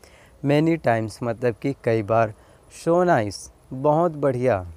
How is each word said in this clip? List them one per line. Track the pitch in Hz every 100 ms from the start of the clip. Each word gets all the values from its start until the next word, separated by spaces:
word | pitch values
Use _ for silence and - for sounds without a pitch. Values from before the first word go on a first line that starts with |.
| - - - - 139
many | 147 160 165
times, | 131 113 110 -
मतलब | 120 110 123
कि | 110 139 135
कई | 120 113
बार। | 104 113 113 110 - - - -
so | 165
nice, | 170 180 143 104 - - - -
बहुत | 131 147 151 175
बढ़िया। | 147 139 123 127 101 87